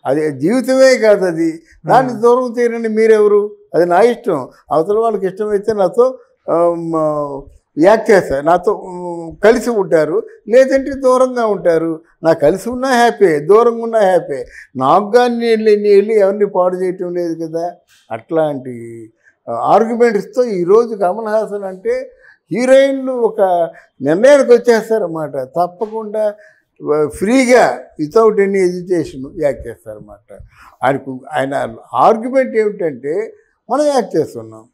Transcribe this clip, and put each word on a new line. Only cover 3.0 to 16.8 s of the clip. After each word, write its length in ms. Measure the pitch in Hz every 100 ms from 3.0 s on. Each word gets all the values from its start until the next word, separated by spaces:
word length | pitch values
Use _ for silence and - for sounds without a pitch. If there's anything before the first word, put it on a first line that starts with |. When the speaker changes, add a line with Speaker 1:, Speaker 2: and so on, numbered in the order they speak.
| 220 220 208 208 208 - _ 156
Speaker 1:
అది 100 | 175
నా 160 | 175
ఇష్టం. 480 | 233 233 - 160 123 _ _
అవతల 260 | 143 196 208
వాళ్ళకి 300 | 226 208 185
ఇష్టమైతే 460 | 190 214 208 196
నాతో, 460 | 214 185 180 254 254 _ _ -
ఆ, 260 | 165 170 170
మ-, 640 | 165 165 156 151 147 139 - _ _ -
యాక్ట్ 280 | 175 220 -
చేస్తారు, 340 | 196 - 139 147
నాతో, 280 | 175 180
ఉమ్, 600 | 185 190 180 180 170 165 156
కలిసి 260 | 202 247 247
ఉంటారు, 540 | 233 185 165 151 180 - - -
లేదంటే 440 | 233 262 269 269
దూరంగా 540 | 269 262 254 254 247 226
ఉంటారు. 560 | 196 175 165 165 160 _ _
నాకు 160 | 160 160
కలిసి 300 | 143 185 226
ఉన్నా 200 | 247 262
హ్యాపీ, 500 | 247 240 - 196 151
దూరంగా 440 | 151 208 240 233
ఉన్నా 160 | 233 226
హ్యాపీ. 440 | 196 180 151 139 120 - - 123
నాకు 340 | 131 170 208
కానీ 260 | 233 247 240
నేను 120 | 233
వెళ్ళి, 260 | 226 220 208
నేను 200 | 208 202
వెళ్ళి 240 | 208 220
ఎవరిని 260 | 196 208 202
పాడు 300 | 180 180
చేయటం 380 | 185